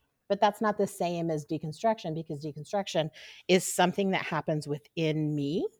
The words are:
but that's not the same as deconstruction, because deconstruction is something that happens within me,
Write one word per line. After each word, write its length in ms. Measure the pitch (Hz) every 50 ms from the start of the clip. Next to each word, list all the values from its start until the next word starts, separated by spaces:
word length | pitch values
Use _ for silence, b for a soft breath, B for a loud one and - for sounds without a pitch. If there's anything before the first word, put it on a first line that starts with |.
| _ _ _ _ _ -
but 120 | 202 196
that's 200 | 214 208 208 -
not 160 | 226 208 208 -
the 80 | 202
same 420 | 190 - - 180 175 175 170 165 165
as 160 | 160 151 143
deconstruction, 720 | - 165 151 - 156 151 - - 226 220 220 - 170 156
because 280 | 160 160 - 156 139 151
deconstruction 640 | 156 143 151 147 - - 202 196 - - 170 156 156 - B B B B B B
is 240 | B 180 185 - -
something 400 | - - 180 180 180 - 202 190
that 120 | 190 160 -
happens 440 | - 170 151 - - 160 151 143
within 680 | 147 147 147 - _ - 170 160 156 156 156 156 151 151
me, 320 | 147 143 139 156 214 349 453 - _